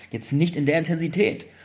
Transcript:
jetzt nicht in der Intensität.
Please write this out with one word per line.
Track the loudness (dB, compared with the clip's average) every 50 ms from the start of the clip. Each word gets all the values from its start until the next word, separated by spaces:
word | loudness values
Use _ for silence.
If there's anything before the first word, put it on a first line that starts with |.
| -14 -10
jetzt | -10 -8 -4 0
nicht | 2 2 2 2 0
in | 0 0
der | 2 2
Intensität. | 2 0 0 -2 -2 -2 -2 0 2 2 2 0 -4 -10 -16 -20 -20